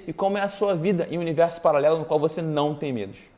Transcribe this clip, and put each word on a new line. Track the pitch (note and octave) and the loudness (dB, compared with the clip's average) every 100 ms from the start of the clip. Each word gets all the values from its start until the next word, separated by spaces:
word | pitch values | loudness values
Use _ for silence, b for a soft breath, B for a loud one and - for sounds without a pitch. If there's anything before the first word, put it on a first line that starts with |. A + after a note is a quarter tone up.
| - | -6
e | |
como | D#3 G3 G3+ | -2 -2 0
é | |
a | G3+ | -4
sua | - G3+ | -2 0
vida | F3 F3 F3 - | 2 2 0 0
em | E3 | -4
um | |
universo | E3+ D#3 E3+ E3 | -2 2 0 2
paralelo | E3 D3 D3 D#3+ | 2 4 4 2
no | D#3 | 0
qual | D3+ | 0
você | D#3 F3 | 0 -2
não | D#3+ D3 D3 | -2 0 0
tem | D3 D3 | -2 -4
medos? | B2 G2 - - | -4 -6 -12 -20